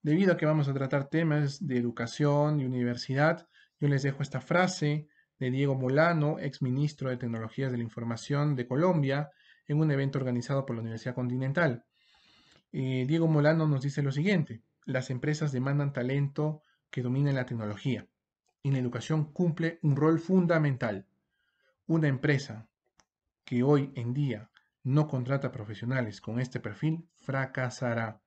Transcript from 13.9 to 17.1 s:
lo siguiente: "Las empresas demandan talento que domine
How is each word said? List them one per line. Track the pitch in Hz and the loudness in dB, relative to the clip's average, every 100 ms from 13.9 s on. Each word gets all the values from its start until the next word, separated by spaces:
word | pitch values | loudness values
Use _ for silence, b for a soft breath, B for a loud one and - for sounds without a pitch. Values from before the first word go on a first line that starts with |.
| 147 | -2
lo | 139 | -2
siguiente: | 139 175 190 147 117 _ _ - | 0 2 2 0 -8 _ _ -4
"Las | 127 - | -4 -2
empresas | 127 143 151 151 | -4 -2 -2 -2
demandan | 131 135 143 143 | -2 0 0 0
talento | 139 123 139 143 143 151 151 b b b | -2 -2 0 -2 -2 -4 -4 b b b
que | - | -6
domine | 123 | -2